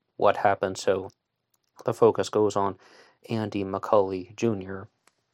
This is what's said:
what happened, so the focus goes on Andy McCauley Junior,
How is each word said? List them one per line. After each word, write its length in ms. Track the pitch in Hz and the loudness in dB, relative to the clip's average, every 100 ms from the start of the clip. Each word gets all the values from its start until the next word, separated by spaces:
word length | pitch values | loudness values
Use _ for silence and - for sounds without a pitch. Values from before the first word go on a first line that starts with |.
| _ - | _ 0
what 200 | 104 - | 2 4
happened, 400 | 104 98 98 92 | 2 2 -2 -2
so 320 | - 95 95 _ _ _ _ _ _ _ - | 0 0 -2 _ _ _ _ _ _ _ -6
the 80 | |
focus 360 | - 113 101 95 | 4 4 4 -2
goes 260 | 107 107 101 | 0 0 0
on 220 | 98 95 - - - _ - | -2 -6 -18 -20 -20 _ -8
Andy 340 | 113 107 104 | -6 -4 -4
McCauley 720 | 95 98 - 107 95 95 90 104 | -4 -6 2 2 2 -4 -10 -4
Junior, 540 | 117 101 92 95 104 _ _ _ _ | -2 -2 -8 -12 -16 _ _ _ _